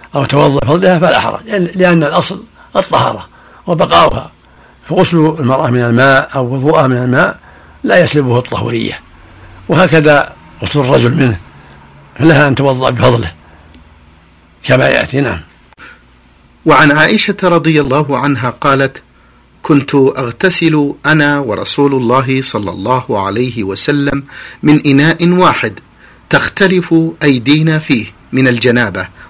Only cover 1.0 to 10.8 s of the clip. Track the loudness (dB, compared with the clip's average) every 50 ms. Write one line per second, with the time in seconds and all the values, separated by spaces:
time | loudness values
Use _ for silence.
1 | 2 2 0 0 -2 -4 -6 -8 -8 -8 -6 -4 -4 -4 -2 0 2 2 2 2
2 | 0 0 0 -2 -2 -4 -6 -12 -14 -18 _ -20 -18 -8 -6 -6 -4 -2 -2 -2
3 | -2 -2 -4 -8 -12 -18 _ -20 -20 -20 -20 -12 -6 -4 -2 -2 0 2 2 4
4 | 4 2 0 -2 -8 -10 -16 _ _ _ _ -20 -20 -20 _ _ _ -4 0 0
5 | 0 2 2 2 2 0 0 -2 -2 0 0 0 0 0 0 0 0 2 2 2
6 | 4 4 4 2 0 -2 -4 -6 -4 -4 -4 -2 0 0 2 2 2 2 0 0
7 | 0 0 0 0 0 0 -4 -8 -14 -20 -20 -20 -20 -20 -14 -8 -4 0 2 2
8 | 2 2 0 0 0 0 0 -2 -2 -4 -6 -6 -6 -4 -4 -4 -6 -6 -8 -12
9 | -16 -20 -20 -20 -20 -20 -20 -20 -20 -20 -20 -12 -6 -2 2 2 2 4 4 4
10 | 4 4 4 2 2 -2 -6 -18 -20 -20 -14 -10 -8 -4 -2 -2